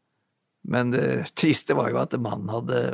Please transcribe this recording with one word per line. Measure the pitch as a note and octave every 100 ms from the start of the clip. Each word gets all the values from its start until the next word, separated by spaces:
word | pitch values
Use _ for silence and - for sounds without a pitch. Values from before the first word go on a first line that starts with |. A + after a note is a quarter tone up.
| _ _ _ _ _ _ -
Men | A#2+ B2
det | B2+ C3+ B2+ - -
triste | D#3+ - - C#3+
var | A#2
jo | A#2+
at | - B2+
mannen | A2+ - G#2
hadde | A2+ B2 B2 B2